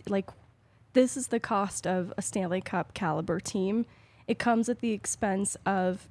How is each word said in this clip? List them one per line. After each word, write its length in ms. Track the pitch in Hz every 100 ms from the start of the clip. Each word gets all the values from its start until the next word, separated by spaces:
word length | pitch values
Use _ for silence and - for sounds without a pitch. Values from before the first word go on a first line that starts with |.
| -
like, 200 | 196 190 - - _ _ _ -
this 220 | 254 254 -
is 120 | 240
the 120 | 233
cost 460 | - 208 202 - -
of 260 | 185 180 -
a 60 |
Stanley 380 | - 208 180 185
Cup 320 | - 185 170
caliber 460 | - 180 156 180 175
team. 460 | - 202 185 220 233 - - - -
It 120 | 226
comes 300 | 240 233 226
at 120 | 240
the 120 | 233
expense 640 | 208 - - 214 190 202 - -
of 420 | 196 185 185 -